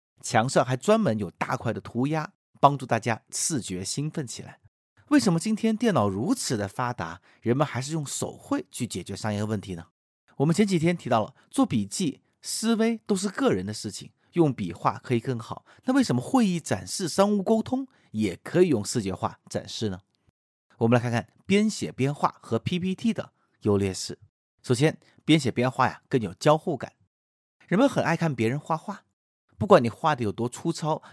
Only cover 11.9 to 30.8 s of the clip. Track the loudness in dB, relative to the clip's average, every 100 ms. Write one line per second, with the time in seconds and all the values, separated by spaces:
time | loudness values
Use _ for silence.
11.9 | -4 -4 -4 _ _ -8 -4 0 2 2
12.9 | 0 -2 -2 -2 0 0 0 -2 -8 -10
13.9 | -10 -16 _ _ 0 2 0 -6 -2 -4
14.9 | -4 -2 -2 -2 -6 -8 -14 _ -8 0
15.9 | 2 4 0 2 2 2 0 -4 -6 -4
16.9 | -6 -4 2 2 2 2 0 0 -6 -6
17.9 | _ _ -2 -2 -2 -2 2 4 4 0
18.9 | -2 -2 -4 -6 -6 _ -10 -8 -6 -6
19.9 | -6 _ _ _ _ _ _ _ _ 4
20.9 | 4 2 -2 -4 _ 0 2 2 -2 -8
21.9 | -2 -2 0 -4 -4 -4 -4 -2 -4 -4
22.9 | -2 -2 -2 -8 _ _ _ 0 2 0
23.9 | -4 -10 -12 _ _ _ _ 0 2 2
24.9 | 0 _ _ 2 4 4 0 0 2 0
25.9 | 0 _ -2 -2 0 2 4 2 -6 -8
26.9 | _ _ _ _ _ _ _ _ 2 2
27.9 | 2 0 0 0 0 0 -2 -4 -6 -6
28.9 | -16 _ _ _ _ _ _ 6 6 6
29.9 | 0 -2 0 -2 -2 -6 -4 -6 -4